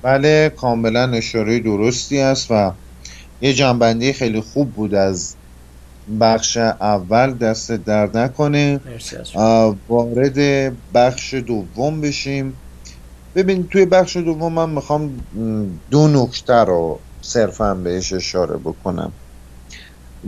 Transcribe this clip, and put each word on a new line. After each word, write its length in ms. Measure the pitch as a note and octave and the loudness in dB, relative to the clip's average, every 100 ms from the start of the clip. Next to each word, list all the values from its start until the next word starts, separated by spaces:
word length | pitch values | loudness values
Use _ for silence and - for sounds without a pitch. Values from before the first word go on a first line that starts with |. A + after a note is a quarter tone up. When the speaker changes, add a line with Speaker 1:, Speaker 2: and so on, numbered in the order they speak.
Speaker 1:
بله، 500 | B2+ C#3 D3 D#3 D#3 - | 2 2 4 4 4 0
کاملاً 540 | B2+ A#2 A2+ A#2 B2+ | -2 0 0 0 0
اشارهٔ 480 | A#2 A2+ A2+ G#2+ A#2+ | -2 -2 -2 0 0
درستی 600 | A2 G2+ A2+ B2 - C#3+ | 0 0 0 -2 -4 0
است 280 | C3+ C3+ - | 0 0 0
و 200 | A2 G2 F2+ - - - - - - | 0 0 -4 -18 -20 -20 -20 -20 -2
یه 120 | C3 | 0
جنبندهٔ 600 | B2+ C#3 B2 A#2 A2+ B2+ | 2 2 4 2 2 -2
خیلی 280 | C3+ B2 G#2+ | -2 -2 -2
خوب 300 | A2 C#3 C#3 | -4 -4 -4
بود 220 | G#2 G#2+ | -4 -2
از 420 | G2 F#2+ F#2 - - - - - - - - - A2 | 0 0 -2 -8 -14 -20 -20 -20 -20 -20 -20 -10 2
بخش 380 | A2+ A2+ - A#2 | 2 2 0 0
اول، 760 | A2+ - G2+ G#2 F2+ A2 C3+ | -2 0 -2 -2 0 2 2
دست 380 | A#2+ A#2 A2 - | 0 -2 -2 -6
درد 460 | A2+ F2+ G#2+ G#2 A2+ | -6 -2 0 0 0
نکنه. 600 | B2+ B2+ D3 D3 C#3+ C#3+ C3 | -4 -2 0 2 0 -2 -6
Speaker 2:
مرسی 300 | A2+ - - | -16 -14 -14
از 140 | - | -10
شما. 140 | - | 0
Speaker 1:
اه، 320 | A2 A2+ A2 G2 - | 4 4 4 0 -2
وارد 840 | A#2+ A#2+ A#2 C3+ C3 C#3+ C#3 C3+ A#2+ - | -2 0 0 0 2 2 2 -2 -6 -2
بخش 400 | B2 B2 B2 - | 2 4 2 -8
دوم 680 | C3 A#2+ A2+ F2 G2+ C#3 D#3 | -8 -4 -6 -6 -4 -4 -2
بشیم. 520 | D3 C3+ C#3 C#3 C3+ C3 - - - - - - - F3+ | -4 -4 -6 -6 -6 -10 -18 -20 -20 -20 -20 -20 -6 -2
ببین، 320 | F#3+ F#3+ F3 | 0 0 0
توی 180 | G3 F#3 | 2 6
بخش 320 | F#3 F3+ F3+ | 4 2 -2
دوم 360 | E3 D#3 E3 | -2 -2 -2
من 160 | E3 E3 | -2 -2
می‌خوام، 320 | D3 - D3 | -4 -2 -2
م، 640 | D3+ B2+ - G#2 A2+ A2 G2+ E2 - | -2 -8 -12 -6 -4 -4 -4 -8 0
دو 160 | C#3+ D3+ | 4 6
نکته 460 | C#3+ A#2+ - - | 4 2 -4 2
رو 460 | A#2+ G2+ F2 E2 D2+ - - | 4 4 2 0 -4 -12 -18
صرفاً 520 | - B2 G#2 - G#2+ | -4 0 0 0 -2
بهش 400 | F#2 F2 F2+ F2+ | -2 -2 -4 -4
اشاره 440 | F#2 - F#2 E2 D#2 | -6 -4 -2 -2 -4
بکنم 540 | D2 D#2 F#2+ F2 D#2+ - - - - - - - - - - - | -8 -6 -6 -6 -8 -10 -20 -20 -20 -20 -20 -20 -20 -20 -20 -12